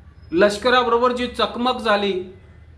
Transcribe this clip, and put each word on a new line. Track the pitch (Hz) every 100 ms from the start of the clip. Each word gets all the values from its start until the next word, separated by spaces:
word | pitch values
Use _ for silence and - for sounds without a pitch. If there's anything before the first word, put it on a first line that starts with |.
| - - -
लष्कराबरोबर | 160 202 202 247 254 233 233 247
जी | 240 247
चकमक | - 202 233 247 226
झाली, | 220 202 202 180 - - - - -